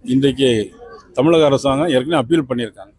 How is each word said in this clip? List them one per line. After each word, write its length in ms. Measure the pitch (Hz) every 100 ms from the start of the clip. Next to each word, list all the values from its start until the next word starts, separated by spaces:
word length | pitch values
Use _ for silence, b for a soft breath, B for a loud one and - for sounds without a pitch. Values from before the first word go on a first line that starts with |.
இன்றைக்கு 460 | - 135 139 127 135 113 101 - - - -
தமிழக 320 | - 143 165 147
அரசாங்கம் 440 | 139 139 135 170
ஏற்கனவே 280 | 127 131 170
அப்பீல் 260 | 123 165 127
பண்ணியிருக்காங்க. 440 | 123 113 101 98